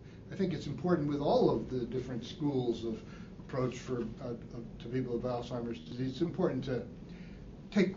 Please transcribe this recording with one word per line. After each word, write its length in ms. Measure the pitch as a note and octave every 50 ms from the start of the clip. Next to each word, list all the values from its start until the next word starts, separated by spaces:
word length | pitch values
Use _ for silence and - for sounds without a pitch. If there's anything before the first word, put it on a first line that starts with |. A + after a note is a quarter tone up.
| - - - - - -
I 40 | D#3
think 180 | F#3 F#3+ E3+ D3+
it's 140 | - -
important 400 | D3 - - - F3+ F3 D3 D3
with 140 | D3 C#3+ D3
all 280 | C#3+ E3+ A#3 B3+ G#3 -
of 200 | - G#2+ - -
the 160 | B2+ B2+ A2+
different 400 | G#2+ - B2+ - C3 B2 A2+ -
schools 580 | - - - D3+ C#3+ C3+ B2+ B2 A#2+ G#2+ G#2+ A2+
of 180 | A2+ A2 - - - - - - - - -
approach 380 | - - C#3+ B2+ B2+ A#2+ -
for, 240 | - - C3 B2+ A#2
uh, 300 | A2 A2 - - C3+ B2
uh, 280 | A#2+ A2 - - - A#2+ A2+ - - -
to 80 | - A#2
people 260 | B2 C3 B2 B2 A#2+
with 80 | A2+ B2+
Alzheimer's 560 | B2+ B2 A#2+ - - B2+ A#2+ A#2 A#2 A2+ -
disease, 320 | - - B2 B2 C3 C3
it's 100 | - -
important 420 | E3+ E3+ - F#3 F3 C#3+ C3 B2 -
to 180 | C3+ B2 A2+ - - - - - - - - - - - - - - - - - -
take 240 | - G#3 F3+ - -